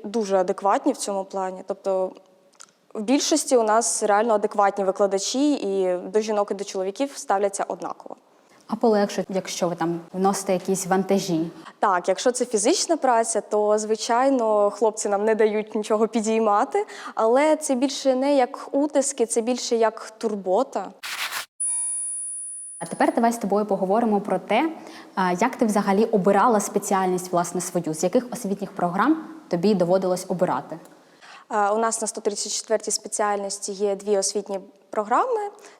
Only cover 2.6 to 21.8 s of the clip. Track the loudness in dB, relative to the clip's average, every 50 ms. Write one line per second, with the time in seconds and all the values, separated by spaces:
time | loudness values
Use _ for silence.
2.6 | -20 -20 _ _ _ _ -10 -6 0 2 2 2 2 2 0 0 2 2 2 4
3.6 | 4 4 4 2 2 2 0 0 2 2 2 2 4 2 2 2 0 0 2 2
4.6 | 2 2 2 0 0 0 2 2 2 2 2 0 -2 -2 0 2 2 2 2 0
5.6 | -2 -2 0 0 0 0 0 -2 -4 -2 0 0 0 0 0 0 0 -2 -4 -6
6.6 | -8 -6 -6 -6 -4 -4 -4 -4 -4 -4 -4 -6 -4 -2 0 0 0 0 -2 -4
7.6 | -4 -6 -6 -8 -8 -10 -12 -12 -14 -16 -18 -18 _ _ _ _ _ _ _ _
8.6 | _ -8 -2 2 4 4 4 4 2 2 0 -4 -4 -4 -4 -4 -4 -4 -4 -2
9.6 | -2 -2 -2 -2 -2 -2 -2 -4 -6 -8 -4 0 2 2 2 0 0 0 -2 0
10.6 | 0 -2 -2 -2 0 0 0 0 2 2 0 0 0 0 -2 -2 -2 -4 -8 -12
11.6 | -20 -20 -6 _ 2 2 2 2 2 0 -2 0 0 0 0 0 -2 -2 0 2
12.6 | 2 2 2 2 2 0 0 0 2 2 4 4 2 2 -2 -4 -2 0 0 2
13.6 | 4 4 2 2 2 0 -2 -2 0 0 2 2 4 4 4 4 4 4 4 4
14.6 | 4 2 2 2 2 0 2 0 -2 0 0 2 2 2 4 4 4 4 2 0
15.6 | -2 -2 -4 -4 -2 0 2 2 2 2 0 0 0 2 2 2 4 4 4 4
16.6 | 2 2 0 -2 -2 -4 -8 -14 -14 -8 -2 0 2 4 4 4 4 4 2 2
17.6 | 0 -2 0 0 0 0 -2 0 0 0 2 2 2 2 4 4 2 2 0 -6
18.6 | -10 -4 0 0 0 2 2 0 0 0 0 -2 -2 0 0 0 0 0 -2 -2
19.6 | -2 -2 0 2 2 2 0 -2 -10 -16 -10 -6 -4 -4 -4 -4 0 2 2 2
20.6 | 2 0 -4 -6 -8 -8 -12 -14 -12 -10 -8 -8 -8 -8 -8 -10 -10 -12 _ -8
21.6 | -6 -4 -4 -4